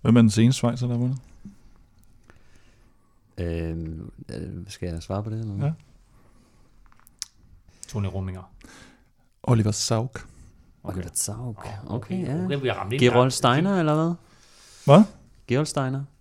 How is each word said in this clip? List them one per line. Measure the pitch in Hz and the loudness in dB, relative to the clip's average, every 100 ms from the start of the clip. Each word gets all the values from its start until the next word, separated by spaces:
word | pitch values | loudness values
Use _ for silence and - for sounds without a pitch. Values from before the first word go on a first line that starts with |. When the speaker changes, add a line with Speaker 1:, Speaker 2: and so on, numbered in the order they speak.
Speaker 1:
Hvem | - 120 | 6 6
er | |
den | 113 | 6
seneste | 107 117 131 | 6 2 4
schweizer, | 120 120 123 | -2 -2 -4
der | |
har | 120 | -2
vundet? | 123 131 - - 196 - - - _ _ - - _ - - - _ _ _ _ _ _ _ - | -4 -6 -10 -20 -20 -20 -20 -20 _ _ -20 -20 _ -20 -20 -20 _ _ _ _ _ _ _ -8
Speaker 2:
Øhm, | 85 82 82 82 80 80 52 - - | -6 -4 -4 -6 -8 -10 -14 -16 -14
øh, | 55 - - 90 | -12 -12 -12 -14
skal | - 90 | -12 -10
jeg | 82 | -10
svare | - 98 | -6 -6
på | 110 | -6
det, | 110 | -8
eller | 110 | -8
hvad? | 101 143 | -4 -4
Speaker 1:
Ja. | 160 - - _ _ - _ _ _ _ - - - - _ - _ - - - _ - | -4 -14 -20 _ _ -20 _ _ _ _ -20 -20 -20 -20 _ -18 _ -20 -20 -20 _ -10
Speaker 3:
Tony | 107 98 | -6 -4
Rominger. | 95 95 90 - - - - - _ _ _ _ _ | -6 -8 -10 -16 -20 -20 -20 -20 _ _ _ _ _
Speaker 1:
Oliver | - 117 104 | 2 2 2
Saug. | 107 - 113 123 - - - - - - _ | 0 -2 -2 -2 -10 -18 -20 -20 -20 -20 _
Speaker 2:
Oliver | - 90 87 | -12 -10 -8
Saug. | - - 107 123 104 | -8 -8 -8 -10 -12
Speaker 3:
Okay. | - 104 - | -14 -14 -8
Speaker 2:
Okay, | 120 - 185 156 | -8 -6 -6 -4
ja. | 151 - | -4 -4
Speaker 3:
Okay, | 139 | -4
vi | 131 | -2
har | 101 | -4
ramt | 98 | -4
ind | 135 | 4
Speaker 2:
Gerold | 123 120 | 4 6
Speaker 3:
der. | 127 | 4
Speaker 2:
Steiner, | - 127 131 185 190 | 2 2 4 2 2
eller | 156 151 | 2 2
hvad? | 165 170 _ _ _ - - - - | 0 -2 _ _ _ -20 -20 -6 8
Speaker 1:
Hvad? | 151 214 - - - - | 8 8 0 -20 -20 -2
Speaker 2:
Gerold | 123 151 | -2 0
Steiner. | - 131 135 139 _ | -2 -4 -4 -10 _